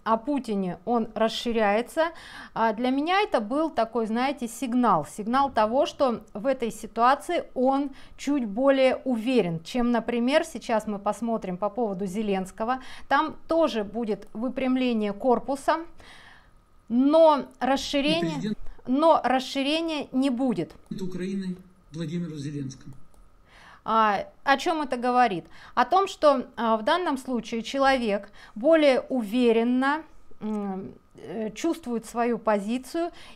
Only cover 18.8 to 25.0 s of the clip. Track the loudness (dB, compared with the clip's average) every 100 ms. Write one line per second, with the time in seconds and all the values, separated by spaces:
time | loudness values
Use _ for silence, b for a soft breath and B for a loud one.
18.8 | -2 2 6 4 4 0 0 -2 0 0
19.8 | -2 -4 -4 0 0 0 0 -2 -4 -8
20.8 | -12 -8 -6 -6 -4 -4 -6 -8 -12 _
21.8 | _ -10 -6 -6 -6 -8 -8 -6 -8 -10
22.8 | -16 -16 -16 -18 -20 -20 _ B B B
23.8 | -2 2 2 0 -4 -6 0 0 0 -2
24.8 | -4 -4